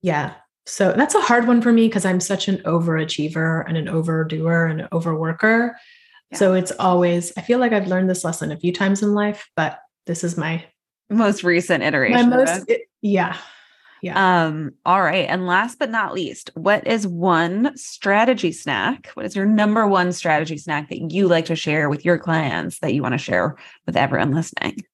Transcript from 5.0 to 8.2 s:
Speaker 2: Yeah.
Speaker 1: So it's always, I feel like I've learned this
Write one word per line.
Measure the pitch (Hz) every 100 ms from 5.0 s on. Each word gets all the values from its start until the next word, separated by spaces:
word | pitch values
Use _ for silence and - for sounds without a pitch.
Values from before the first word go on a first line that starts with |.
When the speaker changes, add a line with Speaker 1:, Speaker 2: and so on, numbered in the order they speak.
| 170 156 160 165 214 226 240 240 - - _ _ _
Speaker 2:
Yeah. | -
Speaker 1:
So | 196
it's | 185 180 -
always, | 190 180 175 175 170 -
I |
feel | - 240
like | 247
I've | 220 185
learned | 185 185
this | 185